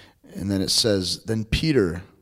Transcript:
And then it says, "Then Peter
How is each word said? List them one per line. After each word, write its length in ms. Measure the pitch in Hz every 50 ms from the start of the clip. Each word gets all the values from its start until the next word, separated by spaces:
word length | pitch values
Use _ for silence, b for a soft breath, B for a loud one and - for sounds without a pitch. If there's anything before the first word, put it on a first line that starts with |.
| B B B B B - -
And 160 | - 90 101
then 100 | 101 95
it 80 | 92 -
says, 540 | - - - 113 101 98 92 87 87 - -
"Then 220 | 113 113 110 107
Peter 580 | - - - 160 160 143 123 98 82 82 87 - - - _